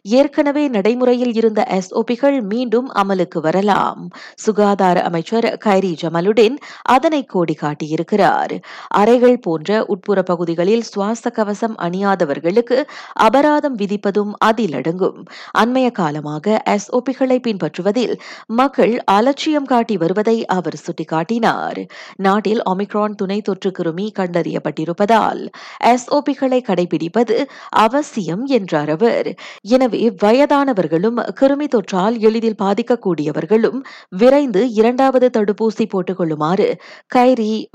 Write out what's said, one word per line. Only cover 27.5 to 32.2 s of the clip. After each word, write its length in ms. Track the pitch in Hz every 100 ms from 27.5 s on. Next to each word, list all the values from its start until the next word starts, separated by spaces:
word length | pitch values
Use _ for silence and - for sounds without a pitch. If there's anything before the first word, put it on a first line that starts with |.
| - -
அவசியம் 800 | - 220 269 294 - 165 175 269
என்றார் 420 | 254 185 156 151
அவர். 460 | 156 226 - - - - -
எனவே, 520 | 196 254 254 190 233 180
வயதானவர்களும் 1000 | 208 247 294 285 277 202 165 165 214 240 - -
கிருமி 260 | 269 285 294
தொற்றால் 520 | 233 - 190 196
எளிதில் 360 | 233